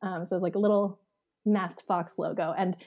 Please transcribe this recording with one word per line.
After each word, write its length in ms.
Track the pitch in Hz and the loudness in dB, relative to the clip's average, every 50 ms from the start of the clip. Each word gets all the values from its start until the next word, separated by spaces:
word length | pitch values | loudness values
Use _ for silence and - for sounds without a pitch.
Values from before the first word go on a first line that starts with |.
| - | -6
Um, 220 | 185 185 165 170 | -6 -6 -4 -4
so 100 | 165 190 | -2 -2
it 20 | 180 | 0
was 60 | 185 | 0
like 120 | 175 175 | 0 0
a 40 | 196 | 2
little 400 | 208 208 208 202 202 196 196 - _ _ _ _ _ _ _ _ - | 4 4 4 4 2 0 -2 -8 _ _ _ _ _ _ _ _ 0
masked 380 | 208 208 196 190 175 170 - - - | 0 2 2 0 -4 -6 -10 -4 -2
fox 260 | 196 175 165 170 - - | -2 -2 -2 -4 -6 -6
logo. 360 | 156 - - - 165 160 165 | -4 -4 -2 -2 -2 -2 0
And 200 | - 190 180 180 - - | 0 0 -2 -2 -4 -8